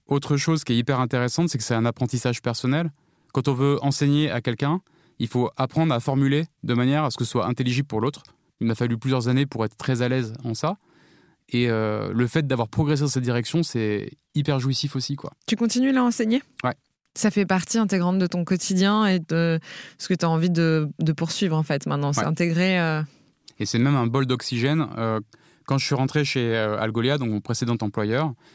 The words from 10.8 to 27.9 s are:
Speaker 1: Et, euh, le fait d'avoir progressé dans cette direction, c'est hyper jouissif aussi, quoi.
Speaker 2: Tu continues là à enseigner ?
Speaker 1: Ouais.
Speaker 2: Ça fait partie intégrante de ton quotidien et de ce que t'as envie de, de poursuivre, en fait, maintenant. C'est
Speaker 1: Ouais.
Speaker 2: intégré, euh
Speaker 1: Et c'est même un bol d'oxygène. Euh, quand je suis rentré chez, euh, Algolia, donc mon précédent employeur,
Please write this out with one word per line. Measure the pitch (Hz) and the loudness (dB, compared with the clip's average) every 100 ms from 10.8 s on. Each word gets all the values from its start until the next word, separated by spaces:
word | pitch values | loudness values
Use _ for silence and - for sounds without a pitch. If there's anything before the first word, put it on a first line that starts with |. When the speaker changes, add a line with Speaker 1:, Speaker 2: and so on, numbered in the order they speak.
| _ _ _ _ _ _ - | _ _ _ _ _ _ -6
Speaker 1:
Et, | 120 120 | 0 2
euh, | 113 110 107 101 | 2 0 -2 -2
le | 104 123 | 0 0
fait | 165 143 | 0 0
d'avoir | 131 117 | -2 -2
progressé | - 147 147 | 0 0 2
dans | 147 | 0
cette | 131 | 0
direction, | 123 120 117 165 | 0 0 0 0
c'est | 165 120 107 104 - - _ 151 | 0 -2 -2 -2 -6 -14 _ -4
hyper | 143 135 | 0 0
jouissif | 131 127 143 135 | 0 -2 -2 -4
aussi, | - 143 | -6 -8
quoi. | - _ - | -10 _ -4
Speaker 2:
Tu | 214 | 0
continues | 233 247 269 | 0 2 2
là | 262 | 2
à | 247 | 2
enseigner ? | 233 220 247 - - | 2 0 0 -2 -6
Speaker 1:
Ouais. | 123 - _ _ _ | -6 -6 _ _ _
Speaker 2:
Ça | - 214 | -2 0
fait | 208 190 | 2 2
partie | 185 - 226 | 2 0 0
intégrante | 208 185 175 185 | 2 2 2 2
de | 180 | 0
ton | 180 165 | 0 0
quotidien | 185 - 185 196 214 214 | -2 0 2 4 4 4
et | 185 | 2
de | 160 165 170 160 - - - - | 0 0 2 0 -4 -18 -18 -12
ce | - | -4
que | |
t'as | 180 170 | 0 2
envie | 160 180 | 2 2
de, | 165 165 160 151 - | 2 4 2 0 -2
de | 160 | -2
poursuivre, | 151 165 - 196 156 | 0 -2 -2 0 0
en | |
fait, | 156 143 - | 0 -2 -2
maintenant. | 143 143 | -2 0
C'est | 143 | 0
Speaker 1:
Ouais. | 160 | 0
Speaker 2:
intégré, | 156 170 165 185 185 | 0 0 2 2 2
euh | 165 156 151 - _ _ - - | 2 0 -4 -10 _ _ -18 -8
Speaker 1:
Et | 107 | -2
c'est | 117 | 2
même | 131 143 | 4 4
un | 117 | 2
bol | 127 131 | 0 0
d'oxygène. | 123 - 120 131 156 113 - | -2 -2 0 2 2 -2 -2
Euh, | 113 110 - - - _ - | -2 -2 -6 -18 -20 _ -2
quand | 135 | -2
je | - | 0
suis | 139 | 0
rentré | 131 151 | 0 0
chez, | 143 135 117 113 | 0 0 0 0
euh, | 110 107 | 0 0
Algolia, | 113 110 120 147 | -2 0 0 0
donc | 120 | 0
mon | 107 | -4
précédent | - 117 117 117 | -2 -2 -2 -2
employeur, | 107 | -2